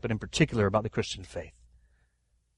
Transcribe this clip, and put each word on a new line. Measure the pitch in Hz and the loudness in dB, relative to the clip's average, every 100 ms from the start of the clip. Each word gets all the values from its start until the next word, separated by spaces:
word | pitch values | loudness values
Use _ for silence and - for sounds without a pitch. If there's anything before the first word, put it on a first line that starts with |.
but | 117 | -4
in | 110 | -4
particular | - - 151 117 101 | -2 2 2 4 4
about | 107 | 2
the | 107 | 0
Christian | - 104 - | -2 -4 -6
faith. | 92 - 76 - - _ _ _ _ _ _ _ _ | -10 -10 -12 -14 -20 _ _ _ _ _ _ _ _